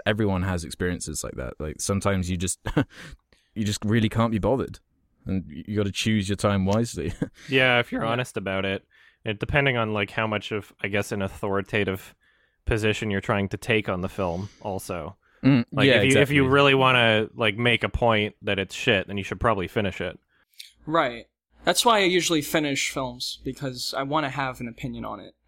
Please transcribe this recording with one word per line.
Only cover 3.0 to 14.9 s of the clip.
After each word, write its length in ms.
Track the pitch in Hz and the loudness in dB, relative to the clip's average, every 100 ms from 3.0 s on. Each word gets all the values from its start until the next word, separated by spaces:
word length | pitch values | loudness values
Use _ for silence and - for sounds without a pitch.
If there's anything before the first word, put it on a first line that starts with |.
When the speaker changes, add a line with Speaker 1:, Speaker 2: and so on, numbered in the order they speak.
| - - _ _ _ | -20 -20 _ _ _
Speaker 1:
you 100 | 107 | -4
just 180 | 101 101 104 | -4 -2 0
really 240 | 113 110 | 2 2
can't 220 | 117 117 | 2 0
be 60 | 110 | 2
bothered, 420 | 98 127 85 - _ _ _ _ | 0 0 -2 -8 _ _ _ _
and 220 | - 92 78 | -6 -4 -6
y-, 160 | 73 - | -14 -4
you 100 | 104 | -2
gotta 120 | 98 | -2
choose 360 | - 113 110 95 | 0 0 2 0
your 80 | 98 | 0
time 300 | 104 98 95 | 2 2 2
wisely. 480 | 107 120 - 78 - - | 2 0 -4 -6 -4 -8
<laughs> 180 | - - | -8 0
Speaker 2:
Yeah, 300 | 135 127 120 | 2 4 4
if 100 | - | 2
you're 120 | 254 | -2
Speaker 3:
Yeah. 60 | 113 | -2
Speaker 2:
honest 260 | 120 127 107 | -2 -4 -6
about 300 | 95 95 98 | -4 -2 -2
it. 180 | 98 _ _ _ _ | -4 _ _ _ _
And 140 | 110 104 | -8 -6
depending 400 | - 147 139 120 | 0 2 2 0
on, 160 | 110 | 0
like, 160 | 107 101 | -2 -2
how 160 | - 110 | -2 -2
much 260 | 104 - | -2 -4
of, 220 | 107 - - | -8 -8 -10
I 60 | 101 | -4
guess, 220 | 101 101 | -2 -2
an 120 | 104 | -4
authoritative 920 | 95 - 104 98 95 107 98 95 - _ _ _ _ _ | -4 -4 -2 -2 -2 -2 0 -4 -8 _ _ _ _ _
position 460 | - 117 107 101 110 | -2 0 2 0 -2
you're 100 | 98 | -2
trying 280 | - 101 98 | 0 0 0
to 80 | 101 | -4
take 320 | - 110 107 | 0 0 0
on 140 | 92 | -4
the 60 | 95 | -4
film 400 | - 90 87 104 _ | -4 -4 -4 -8 _
also. 560 | 107 95 - | -8 -8 -8